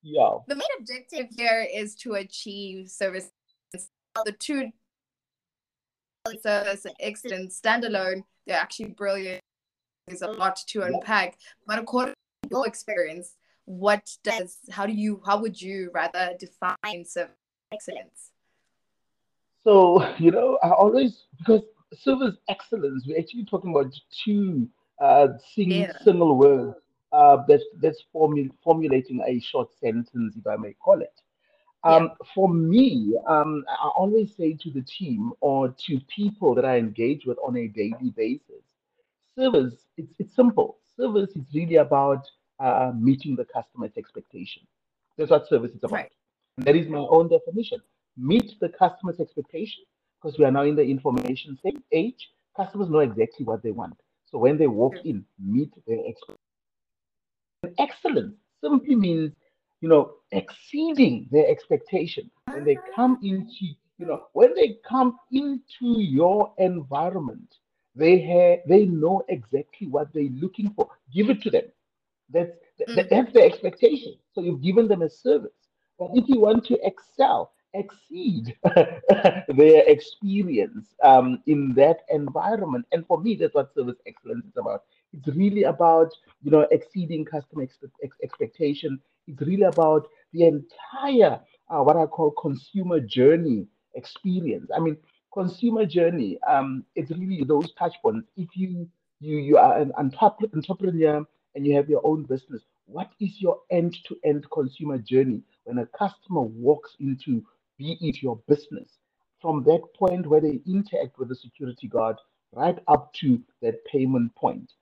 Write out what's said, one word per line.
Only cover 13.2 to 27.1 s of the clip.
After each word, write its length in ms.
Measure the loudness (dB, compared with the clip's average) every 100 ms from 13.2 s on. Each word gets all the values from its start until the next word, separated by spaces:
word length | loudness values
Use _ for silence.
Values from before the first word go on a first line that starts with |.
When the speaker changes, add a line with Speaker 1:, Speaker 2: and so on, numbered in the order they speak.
| -18 _ _ _ -20
Speaker 2:
what 440 | -4 -2 -2 -4 -12
does, 340 | -8 -8 -10 -16 -18
how 160 | -8 -6
do 60 |
you, 300 | -4 -6 -6
how 160 | -4 -4
would 200 | -4 -10
you 300 | -12 -12 -8
rather 380 | -6 -6 -4 -8 -8
define 680 | -18 _ -8 -6 -10 -12
service 300 | -12 -10 -10 _ _ _ _
excellence? 600 | -16 -14 -18 -18 _ -20 _ _ _ _ _ _ _ _ _ _ _ _ _
Speaker 1:
So, 400 | 6 8 8 6 2 2
you 140 | 4
know, 280 | 4 0 0
I 80 | 2
always, 540 | 4 4 4 0 -4 _ _
because 240 | 2 2 2 _ _
service 400 | -6 -2 0 -2 -4 -10
excellence, 560 | -10 -6 -6 -4 -6 -6
we're 120 | -6
actually 260 | -6 -12
talking 260 | -8 -8 -2
about 240 | -2 -2 -8 _ -12
two, 440 | -4 -2 -2 -4 -6 _ _ -2
uh, 280 | 4 6 4 0 _
sing-, 160 | -4 -2
Speaker 2:
Yeah. 220 | 0 -2 2
Speaker 1:
single 340 | 2 4 4 6
words, 380 | 6 6 -2 -12 _ _ _